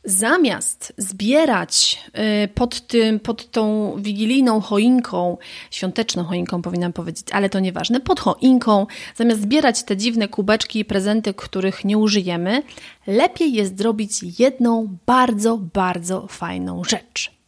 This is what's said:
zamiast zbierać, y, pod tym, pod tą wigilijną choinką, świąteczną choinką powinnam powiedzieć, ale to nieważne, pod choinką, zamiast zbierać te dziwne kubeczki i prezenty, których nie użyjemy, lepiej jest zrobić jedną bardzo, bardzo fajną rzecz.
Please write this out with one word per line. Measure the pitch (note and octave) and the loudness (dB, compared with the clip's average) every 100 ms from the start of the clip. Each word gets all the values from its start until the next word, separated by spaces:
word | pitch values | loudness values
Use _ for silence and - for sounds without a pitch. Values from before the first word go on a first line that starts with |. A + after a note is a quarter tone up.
zamiast | A#3 F#3 A3 F4+ C#4 F#3 - - - - | 0 0 4 4 2 0 -4 -6 -10 -6
zbierać, | F#3+ F#3+ G3+ D4 D#4+ G3 E3+ - - - - G#3+ G#3+ G#3 | -6 -2 2 2 4 0 0 0 0 -2 -8 -4 0 0
y, | G#3 | 0
pod | - A#3+ - - | 0 -2 -4 0
tym, | A#3 A3 G#3+ | 2 2 0
pod | A3+ A3+ - | -2 -8 -4
tą | A#3 G#3+ G#3+ G#3 - | -2 0 0 -2 -4
wigilijną | G3+ G3+ A3 C4+ B3+ G#3+ | -6 -2 0 4 4 2
choinką, | - G3+ A#3 B3+ A#3 F3+ F3 F3 - - - | 2 2 4 4 0 -2 -2 -4 -12 -18 -14
świąteczną | - F#3 F#3 A3+ F3+ | -8 -4 -4 -4 -4
choinką | E3+ F#3 F3+ F3+ | -4 -4 -4 -4
powinnam | F3 F3 F3 | -4 -4 -4
powiedzieć, | F3 E3+ E3 - | -6 -10 -10 -6
ale | G3 G3 | -2 0
to | G3 | 0
nieważne, | F#3+ F#3 G3+ B3 | -2 -4 -2 -2
pod | C4 F#4 | 0 0
choinką, | - - B3+ B3+ A#3 G#3 G3+ - - - | 0 2 4 4 4 2 2 -8 -16 0
zamiast | A#3+ G#3+ | 2 2
zbierać | G#3 D4 C#4+ A3+ | 2 4 4 0
te | - G3 | -4 -2
dziwne | A3+ A3+ G3+ | 0 0 -2
kubeczki | - G3 A3 - A3 | -2 0 0 0 -4
i | |
prezenty, | G#3 G3+ G3 A3 G#3+ | -2 -2 0 0 -2
których | F#3+ - F#3+ F#3+ - | -6 -8 -2 -2 -2
nie | G3 G#3+ | 0 2
użyjemy, | G#3+ G#3 F3+ F3 F3+ B3 - - - - - | 4 2 0 -2 0 -2 -4 -16 -20 -14 -2
lepiej | G#3 F4 - D#4+ | 2 2 2 0
jest | A3+ G3 F#3+ | 2 -2 0
zrobić | A3 G#3+ G#3 - F3 F3 | -2 -2 -4 -6 -8 2
jedną | B3+ C4 A#3+ A3+ A3 F3+ - | 2 4 2 2 -2 -6 2
bardzo, | B3+ B3+ G#3 A3 A3+ | 4 4 2 0 0
bardzo | F3 G3 F#3 F3+ F3 F#3 G3 | -2 -2 -2 -2 -4 -6 -8
fajną | - F3 F#3 F3+ F3 | -10 -8 -6 -6 -6
rzecz. | F3 A3+ _ - - _ | -4 -4 _ -10 -10 _